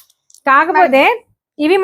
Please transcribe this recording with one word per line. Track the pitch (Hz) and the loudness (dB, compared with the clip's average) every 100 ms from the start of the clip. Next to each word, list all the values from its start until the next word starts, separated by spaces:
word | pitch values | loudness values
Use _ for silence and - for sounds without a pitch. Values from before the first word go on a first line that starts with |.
| _ _ _ _ 277 | _ _ _ _ 0
కాకపోతే | 269 320 320 330 262 339 466 _ _ _ - 302 | 0 0 0 0 2 0 -2 _ _ _ -8 -2
ఇవి | 392 | 0